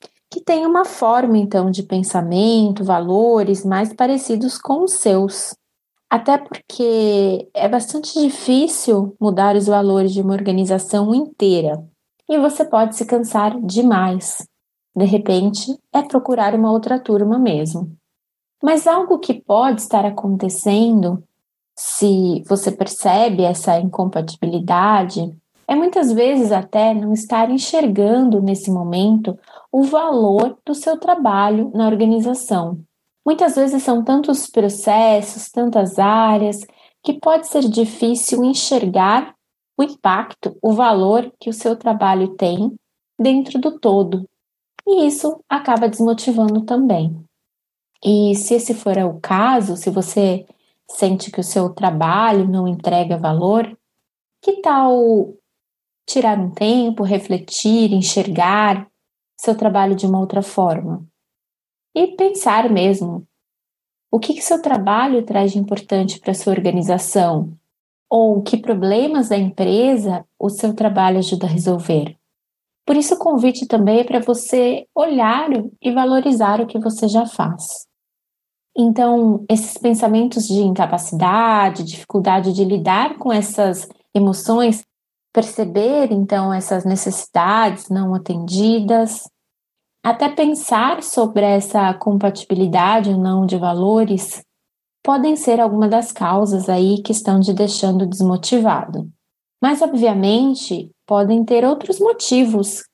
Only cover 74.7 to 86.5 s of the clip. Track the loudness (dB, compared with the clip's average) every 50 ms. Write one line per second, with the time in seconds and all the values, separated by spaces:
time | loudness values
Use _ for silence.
74.7 | 0 -4 -6 -6 _ -2 0 0 2 2 2 2 0 0 0 -2 -2 -2 -4 -6
75.7 | -10 _ -6 -2 0 0 2 2 2 2 2 2 2 2 2 2 2 0 -2 -4
76.7 | -4 -4 -4 -4 -2 -2 -2 0 2 0 0 -2 -2 -4 -4 -4 -6 -6 -10 -14
77.7 | -14 -16 -18 _ _ _ _ _ _ _ _ _ _ _ _ _ _ _ _ _
78.7 | -2 0 2 2 2 2 2 2 4 4 4 2 2 0 0 0 0 0 -2 -4
79.7 | -8 -4 0 0 0 2 2 2 2 2 0 0 -2 -4 -4 -2 0 0 0 0
80.7 | 0 0 -2 -2 -2 -4 -4 -6 -4 -2 0 2 2 2 2 2 2 2 2 0
81.7 | 0 -4 -8 -10 -12 -16 -10 -6 -4 -2 0 2 2 2 0 0 0 0 0 0
82.7 | 0 0 0 0 0 2 0 -2 -4 -6 -4 -2 0 0 -2 -2 -2 0 0 0
83.7 | 0 -4 -8 -14 -20 _ _ _ -2 0 2 2 0 0 -2 0 0 2 2 2
84.7 | 0 -2 -6 _ _ _ _ _ _ _ _ _ -2 -2 -2 -2 -4 -6 -6 -4
85.7 | -2 0 0 0 0 0 0 0 0 0 0 0 0 -2 -2 -2